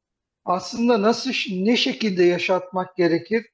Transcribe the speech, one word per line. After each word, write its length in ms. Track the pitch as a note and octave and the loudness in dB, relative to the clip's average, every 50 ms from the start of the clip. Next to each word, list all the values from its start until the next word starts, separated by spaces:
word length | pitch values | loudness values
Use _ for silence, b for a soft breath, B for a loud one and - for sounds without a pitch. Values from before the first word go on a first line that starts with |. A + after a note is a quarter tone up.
| _ _ _ _ _ _ _ _ - | _ _ _ _ _ _ _ _ -6
aslında 560 | - F3+ F#3 - - - A3+ A#3 A#3+ A#3+ G#3+ | -4 -4 -4 -4 -6 -4 0 2 2 2 4
nasıl 300 | G3 A3 A#3 A#3 - C4 | 4 2 0 0 -2 -6
ş-, 340 | G#3 - - C4+ F#3+ F3+ F#3+ | -6 -4 -6 -6 -4 -2 0
ne 100 | G#3+ B3 | 2 2
şekilde 460 | - - C4+ - - A3 G#3+ F#3 F3 F3+ | 2 0 -2 -2 -2 -2 -2 2 2 4
yaşatmak 720 | F3 F3 F3 - - F#3+ F3+ F#3 - - F#3 F3+ F3+ - | 4 4 2 0 0 0 -2 -2 -4 -6 -6 -6 -4 -2
gerekir? 500 | - F3 E3 E3 E3+ E3+ - G#3+ A#3 A3 _ | 0 0 2 0 0 -2 -2 -4 -4 -4 _